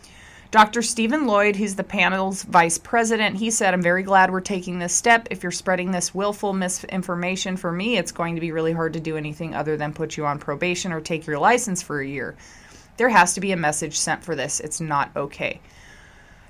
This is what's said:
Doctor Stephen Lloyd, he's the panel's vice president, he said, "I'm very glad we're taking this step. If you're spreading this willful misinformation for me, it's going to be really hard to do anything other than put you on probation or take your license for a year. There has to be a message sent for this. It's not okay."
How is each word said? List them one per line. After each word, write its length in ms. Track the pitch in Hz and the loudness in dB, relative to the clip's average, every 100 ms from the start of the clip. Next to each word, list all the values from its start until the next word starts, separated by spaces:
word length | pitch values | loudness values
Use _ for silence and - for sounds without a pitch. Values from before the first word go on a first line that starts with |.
| - - - - - | -20 -20 -20 -20 4
Doctor 300 | 220 214 240 | 6 6 4
Stephen 440 | 226 - 220 302 262 | -2 0 0 2 4
Lloyd, 300 | 202 208 196 | 4 4 2
he's 180 | 208 | -2
the 80 | 196 | -4
panel's 600 | - 196 180 190 190 190 | -4 0 2 2 -2 -4
vice 340 | - 180 170 - | 2 4 4 0
president, 600 | - 233 226 220 208 190 | 0 0 2 2 0 0
he 120 | 226 | -2
said, 240 | - 196 | 2 2
"I'm 80 | 180 | 2
very 220 | 175 185 | 2 2
glad 260 | 196 190 185 | 4 6 6
we're 100 | 185 | 2
taking 380 | 185 190 180 180 | -4 -6 -4 -6
this 160 | 175 | -2
step. 320 | - - 226 - | 0 4 4 2
If 140 | 190 | -6
you're 80 | 180 | -6
spreading 400 | 175 190 180 180 | -4 0 0 0
this 240 | 180 175 | -2 -2
willful 380 | 185 202 202 202 | -2 -2 -2 -2
misinformation 1040 | 190 180 - - 190 180 175 180 185 190 185 | 0 -2 -4 -6 -6 -4 -4 -2 -4 -4 -4
for 160 | 175 | -4
me, 240 | 170 220 214 | -2 0 0
it's 160 | 165 | -2
going 240 | - 170 170 | -4 -4 -4
to 40 | |
be 120 | 165 | -4
really 200 | 160 160 | -2 0
hard 200 | 165 160 | 0 -2
to 80 | 165 | -4
do 160 | 160 156 | -6 -6
anything 360 | 151 151 160 | -6 -8 -6
other 240 | 156 151 151 | -4 -2 -2
than 160 | 151 | -4
put 240 | 151 156 - | -6 -6 -4
you 100 | 147 | -4
on 120 | 139 | -4
probation 540 | - 143 180 175 185 | -6 -4 -2 -2 -4
or 80 | 160 | -6
take 260 | 156 160 151 | -4 -6 -4
your 140 | 147 | 2
license 420 | 185 240 226 175 | 4 4 0 -6
for 180 | - 147 | -4 -6
a 60 | 139 | -4
year. 300 | 139 107 - - - - - - - | -6 -8 -10 -20 -20 -20 -20 -16 0
There 100 | 247 | 6
has 260 | 202 180 | 6 6
to 60 | - | 2
be 100 | 196 | -2
a 60 | 180 | 0
message 420 | 151 151 156 - | 0 0 -4 -4
sent 240 | 165 - | -2 -2
for 140 | - 147 | -4 -4
this. 240 | 139 - | -4 -6
It's 200 | 151 - | -6 -6
not 300 | 160 143 - 147 | -2 0 0 -4
okay." 440 | 143 - - - - - - - - - - - | -6 -6 -8 -8 -16 -20 -20 -20 -20 -20 -20 -20